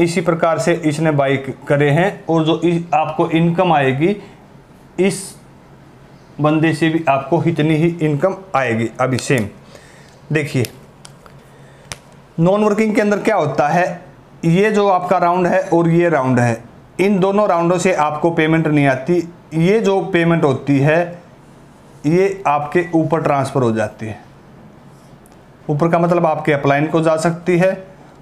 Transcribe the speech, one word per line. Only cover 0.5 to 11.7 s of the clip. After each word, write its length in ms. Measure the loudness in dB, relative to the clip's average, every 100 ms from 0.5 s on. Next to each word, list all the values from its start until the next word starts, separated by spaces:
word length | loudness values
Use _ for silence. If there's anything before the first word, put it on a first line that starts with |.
| 0
से 160 | 0
इसने 360 | 0 -2 0 0
बाय 260 | 0 0 -2
करे 540 | -4 -10 -2 0 2
हैं। 340 | 2 0 -2 -2
और 140 | 0
जो 160 | 2 0
इस, 220 | 0 -2 0
आपको 340 | -2 -2 -2 -2
income 420 | 2 0 2 2
आएगी, 440 | 2 2 0 0 -2 -8 -20 -20 -20 -20 -20 -12 -2
इस 380 | -2 -2 -8 -18 -20 -20 -20 -20 -20 -20 -20 -20 -18 -4
बंदे 320 | 0 2 0
से 140 | 0 0
भी 160 | 0 0
आपको 340 | -2 0 0
इतनी 300 | 0 0 0
ही 140 | 2 0 0
income 340 | -2 0 -2 -4 -6 -4
आएगी। 340 | -2 -2 -4 -2
अभी 180 | -2 -2
same 300 | 0 -2 -2 -8 -20 -20 -20 -20 -20 -20 -6
देखिए, 320 | -4 -2 -4 -4 -8 -20 -20 -20 -20 -20 -20 -20 -20 -20